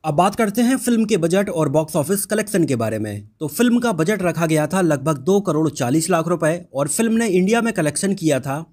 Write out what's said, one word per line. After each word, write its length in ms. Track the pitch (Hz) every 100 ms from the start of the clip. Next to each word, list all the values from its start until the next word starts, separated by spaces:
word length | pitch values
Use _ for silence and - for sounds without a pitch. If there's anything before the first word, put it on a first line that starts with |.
अब 100 | 156
बात 220 | 147 185 202
करते 260 | 220 208
हैं 160 | 233 269
फिल्म 280 | - 233 214
के 120 | 208
बजट 320 | 165 190 202
और 180 | 160 151
बॉक्स 260 | 143 156 170
ऑफिस 300 | 143 196 -
कलेक्शन 400 | 214 214 185 156
के 100 | 123
बारे 240 | 113 110
में। 280 | 107 104 104 _
तो 80 | 156
फिल्म 300 | - 240 240
का 120 | 233
बजट 280 | 170 165 214
रखा 240 | 180 165 165
गया 200 | 156 151
था 140 | 190
लगभग 360 | 175 143 139 147
दो 200 | 135 202
करोड़ 280 | 202 151 156
चालीस 380 | - 123 156 160
लाख 180 | 170 160
रुपए 320 | 175 156 175 -
और 140 | 131 143
फिल्म 260 | - 226
ने 140 | 226 233
इंडिया 320 | 180 185 233
में 100 | 226
कलेक्शन 400 | 220 151 147 196 196
किया 240 | 160 135
था 260 | 135 143 165